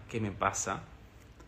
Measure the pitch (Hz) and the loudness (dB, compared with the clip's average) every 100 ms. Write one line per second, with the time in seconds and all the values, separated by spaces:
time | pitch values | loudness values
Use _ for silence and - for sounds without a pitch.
0 | - 117 104 - 98 - 95 120 - - | -4 0 0 4 4 4 2 0 -4 -14
1 | - - - - | -16 -18 -18 -18